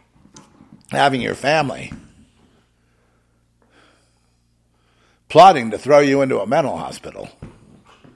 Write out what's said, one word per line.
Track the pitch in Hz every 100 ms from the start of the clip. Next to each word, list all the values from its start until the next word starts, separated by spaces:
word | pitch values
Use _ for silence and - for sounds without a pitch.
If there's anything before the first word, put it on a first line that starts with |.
| _ _ _ - - _ - - -
having | 139 139 131
your | 110 98
family | 135 156 135 - - - - _ - _ _ _ _ _ _ _ _ _ _ _ _ _ _ _ _ _ _ _ _ _ _ _ _ _ _ _ _ _ -
plotting | 147 185 160 113
to | 104
throw | 123 147
you | 143 135
into | 135 117
a | 98
mental | 143 135 85
hospital | 67 - 82 - - - - - _ - _ - -